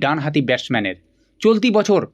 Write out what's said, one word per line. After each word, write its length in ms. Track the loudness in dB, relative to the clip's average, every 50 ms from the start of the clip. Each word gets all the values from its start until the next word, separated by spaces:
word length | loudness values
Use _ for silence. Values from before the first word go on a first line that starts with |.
| -2
ডানহাতি 380 | -2 -2 -2 -4 -2 -2 0 0 0
ব্যাটসম্যানের। 480 | -2 -2 -2 -4 -4 -4 -4 -4 -8 -10 _ _ _ _ _ _ _ _
চলতি 280 | 2 2 2 2 2 2
বছর 300 | 2 2 2 2 2 0 0 -2